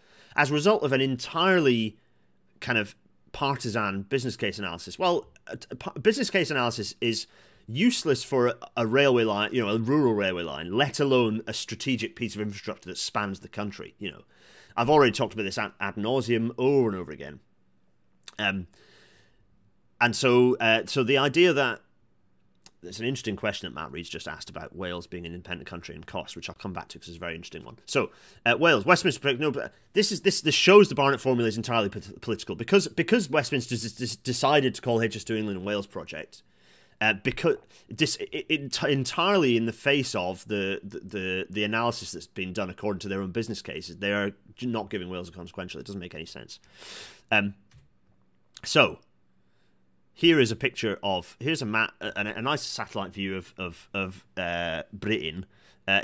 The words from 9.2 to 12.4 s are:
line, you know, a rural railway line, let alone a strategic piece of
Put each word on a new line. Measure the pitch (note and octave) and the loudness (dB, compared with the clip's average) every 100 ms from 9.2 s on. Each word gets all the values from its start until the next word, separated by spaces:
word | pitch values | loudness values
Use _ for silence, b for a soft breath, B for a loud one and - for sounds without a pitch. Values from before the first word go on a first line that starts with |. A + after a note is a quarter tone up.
line, | A2 G2+ G#2+ | 4 2 0
you | B2+ | 0
know, | G#2 | 2
a | A2+ | 0
rural | A2+ D3 C3 | 2 4 4
railway | G#2 F#2+ F2+ | 4 2 0
line, | E2 C#2 E2+ | -4 -6 -4
let | G#2+ C#3+ - | 0 0 0
alone | C#3+ B2+ A#2 A2 - | 4 4 4 0 -4
a | |
strategic | - - A2 - B2 - | -8 -8 -8 -4 -4 -4
piece | - A#2 | -6 -8
of | G2+ | -4